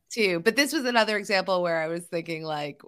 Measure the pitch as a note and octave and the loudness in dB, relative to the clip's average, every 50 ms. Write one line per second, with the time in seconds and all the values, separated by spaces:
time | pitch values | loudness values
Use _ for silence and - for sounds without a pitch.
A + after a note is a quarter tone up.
0 | _ - - A#3+ G#3+ F#3+ F3 E3+ E3+ A3+ A3 B3+ D4 C#4 D4+ D#4+ B3 B3+ A#3+ A#3 | _ -10 -2 0 0 2 2 2 2 2 4 2 2 2 0 -2 0 2 2 2
1 | G#3+ G#3+ G#3+ G3+ G3+ G3+ G#3 F#3+ F#3 G3 F#3+ F3+ F3 E3+ E3 E3 D#3+ D#3+ E3+ E3+ | 2 2 0 -2 0 0 0 0 2 2 0 2 2 2 0 0 -2 -2 -4 -6
2 | F3 - - E3+ E3 E3+ E3 D#3+ D#3+ D#3 D3+ D3 D3 C#3+ C#3 _ - | -6 -6 -6 -6 -4 -4 -8 -8 -6 -6 -6 -4 -6 -8 -10 _ -18